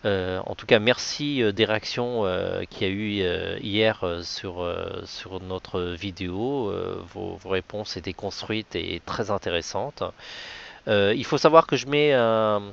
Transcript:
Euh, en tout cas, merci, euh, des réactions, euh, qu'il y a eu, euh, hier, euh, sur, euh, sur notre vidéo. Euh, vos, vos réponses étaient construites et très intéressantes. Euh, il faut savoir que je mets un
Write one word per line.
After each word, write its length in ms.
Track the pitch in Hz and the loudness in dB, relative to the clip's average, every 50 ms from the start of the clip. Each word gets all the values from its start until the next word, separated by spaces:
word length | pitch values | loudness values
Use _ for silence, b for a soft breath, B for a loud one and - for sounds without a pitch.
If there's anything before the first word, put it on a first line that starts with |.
| - | 0
Euh, 340 | 110 101 95 92 92 92 92 - | 0 0 0 0 -2 -2 -4 -4
en 100 | - 101 | -6 -10
tout 100 | - - | -10 4
cas, 140 | - 123 110 | 6 6 6
merci, 640 | 104 117 123 - - - - - 147 143 147 135 117 | 6 4 2 2 0 -8 -6 -4 -4 -2 0 2 2
euh, 80 | 104 | 2
des 140 | 101 101 110 | 4 4 2
réactions, 580 | 101 107 110 - - - - 120 123 123 117 104 | 2 2 -2 -2 -4 -4 -4 -4 -2 0 0 0
euh, 400 | 95 90 90 92 92 90 92 95 - | 0 0 0 0 -2 -2 -4 -6 -8
qu'il 180 | - - 107 | -6 -4 -2
y 20 | 95 | -2
a 40 | 95 | -2
eu, 280 | 101 107 107 104 101 92 | -2 -2 -2 0 0 0
euh, 360 | 90 87 87 87 90 92 101 | 0 0 -2 -2 -4 -6 -6
hier, 380 | - 110 98 104 110 110 107 - - | -6 -2 2 4 4 4 2 2 -2
euh, 200 | 90 85 87 85 | -4 -4 -4 -6
sur, 380 | - - - - 98 87 87 | -8 -10 -8 -8 -8 -6 -4
euh, 400 | 90 87 87 85 87 87 92 92 92 | -4 -4 -2 -4 -6 -8 -8 -10 -10
sur 380 | - - - - 90 95 92 | -10 -12 -12 -12 -10 -10 -10
notre 400 | 92 92 92 92 - - - 95 | -8 -6 -8 -8 -8 -4 -4 -4
vidéo. 880 | 90 87 87 82 - 98 90 - 92 90 90 95 113 131 143 139 120 101 | -2 -2 -4 -6 -6 -8 -6 -4 -6 -4 -4 -2 -2 -2 -2 -2 -2 -2
Euh, 260 | 95 92 90 92 92 92 92 90 - | -2 -4 -4 -6 -6 -8 -10 -12 -10
vos, 220 | 98 95 92 92 | -8 -8 -8 -8
vos 140 | 90 90 92 | -10 -4 -2
réponses 480 | 95 92 92 _ - 104 107 - - | -2 -2 -2 _ -8 -8 -8 -6 -8
étaient 160 | 95 82 98 90 | -8 -6 -8 -8
construites 640 | - - 98 - - - 95 107 110 107 _ - | -6 -6 -8 -6 -8 -6 -4 -4 -4 -4 _ -6
et 240 | 90 82 87 90 82 - | -4 -4 -4 -6 -8 -6
très 260 | - - - 113 98 | -8 -4 -4 -2 -2
intéressantes. 720 | 101 98 - 98 87 85 85 - - 98 107 143 - - 98 92 - B B B B B B B B B B B B B B | -2 -2 -2 -2 -2 -2 -4 -4 -4 -4 -4 -4 -6 -6 -8 -8 -8 B B B B B B B B B B B B B B
Euh, 260 | - 107 101 98 98 110 | 2 4 4 6 4 4
il 80 | 139 117 | 2 0
faut 120 | - - | 0 0
savoir 300 | 143 - 160 151 160 160 | 6 6 10 10 10 8
que 80 | - - | 8 2
je 120 | 127 120 | 0 0
mets 260 | 135 143 147 147 147 139 | 2 2 4 4 6 6
un 480 | 127 117 113 113 110 110 107 107 104 101 101 | 6 6 6 4 4 4 4 2 2 0 -4